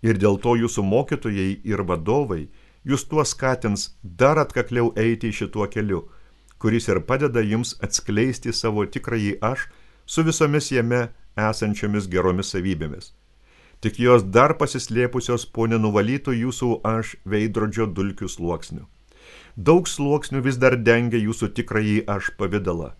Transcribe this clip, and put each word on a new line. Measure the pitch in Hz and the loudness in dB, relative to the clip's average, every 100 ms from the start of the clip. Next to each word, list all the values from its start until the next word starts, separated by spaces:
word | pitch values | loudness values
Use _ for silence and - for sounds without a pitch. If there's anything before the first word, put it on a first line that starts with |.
ir | 113 107 | 2 2
dėl | 101 101 | 4 2
to | 120 120 | 2 2
jūsų | 117 113 98 | 2 0 0
mokytojai | 107 139 151 117 101 95 98 | 0 0 -4 -4 -2 -2 -4
ir | - 101 | -4 -4
vadovai | 92 87 80 131 139 87 73 - - _ | -2 -2 0 0 0 -4 -8 -16 -20 _
jūs | - 135 - | -4 -4 -2
tuos | 156 143 | -2 -2
skatins | - 131 127 113 101 - - | -2 -2 0 -2 -2 -4 -12
dar | 95 87 131 151 | -18 2 4 4
atkakliau | 156 - 120 123 120 107 | 2 -2 -2 0 0 2
eiti | 113 113 113 | 0 0 -2
šituo | 104 107 107 101 | -4 -6 -4 -4
keliu, | 110 107 90 - - - _ _ - | -2 -2 -2 -4 -20 -20 _ _ -4
kuris | 110 113 110 | 0 0 2
ir | 95 | -2
padeda | 80 131 143 120 | 0 0 2 0
jums | 107 110 123 - | 0 0 -2 -6
atskleisti | - - - 104 127 123 120 | -4 -4 -2 0 0 0 -6
savo | 113 117 104 101 | -4 -2 -2 -2
tikrąjį | - - 117 101 98 | -4 -4 -2 -2 0
aš | 110 131 - - - _ - | -2 -2 -6 -10 -20 _ -8
su | - | 0
visomis | 160 156 156 147 147 | 0 2 2 2 0
jame | 131 117 123 117 - - - | 0 2 0 -2 -8 -14 -2
esančiomis | 107 110 107 104 107 104 95 | -2 0 -2 -2 -2 -2 -2
geromis | 90 90 90 95 | 0 2 2 -2
savybėmis. | 98 92 85 78 67 - - _ _ _ _ - - | -4 -2 -2 -4 -8 -16 -20 _ _ _ _ -20 -6
Tik | 110 - | -6 0
jos | 123 123 | 6 6
dar | 95 101 139 160 | 8 6 6 4
pasislėpusios | 147 135 - 117 123 127 117 120 - | -2 -4 -4 -2 0 -2 -2 -4 -4
po | - 113 | -2 0
nenuvalytų | 113 110 104 104 135 135 | 2 2 2 2 -2 -2
jūsų | 120 123 120 123 113 | -2 -2 -2 -2 0
aš | 107 113 107 - | 0 -2 -4 -10
veidrodžio | - 104 110 107 107 101 110 | -4 0 0 0 -2 0 -2
dulkių | 87 101 95 95 | -2 -4 -4 -10
sluoksnių. | - 85 85 - 80 - _ _ _ - - - | -6 -4 -4 -6 -14 -14 _ _ _ -20 -20 -20
Daug | - 98 170 160 | -4 4 6 4
sluoksnių | - 143 147 - 135 | -2 0 0 0 -2
vis | 131 123 | 0 4
dar | 131 127 | 4 4
dengia | 113 117 120 117 | 4 4 4 0
jūsų | 104 113 104 | 0 -2 -4
tikrąjį | - 113 110 107 107 107 | -4 -2 0 2 2 0
aš | 101 - - | -4 -4 -4
pavidalą | 98 101 92 85 76 - | -2 -2 -2 -4 -6 -12